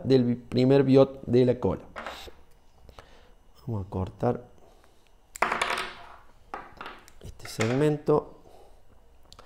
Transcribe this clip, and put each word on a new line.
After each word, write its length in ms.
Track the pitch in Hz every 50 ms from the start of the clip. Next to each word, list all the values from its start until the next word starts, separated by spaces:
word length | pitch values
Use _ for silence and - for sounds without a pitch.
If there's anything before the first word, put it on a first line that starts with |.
| -
del 180 | 117 131 131 120
bi-, 120 | 120 120
primer 480 | 120 - - - 123 127 131 139 139 139
biot 380 | 135 131 135 135 135 - - -
de 180 | - 120 123 127
la 160 | 123 120 120
cola. 220 | - 95 78 - - - - - - - - - - - - - - - - _ _ - _ - - - - - - - - - - - - _ _ - - - - 127
Vamos 180 | 117 101 92
a 40 | 95
cortar 560 | - 95 95 104 - - - 120 123 - - - - - - - - - _ - _ _ _ _ _ _ _ _ - - - - - - - - - - - - - - - - - - - - - - - _ - - - - - - - - - - - - - -
este 260 | - - - - - -
segmento. 880 | - - 110 113 123 135 151 151 151 147 - - 147 147 - - - - - - - - - - - - - - - - - - - - - - - - -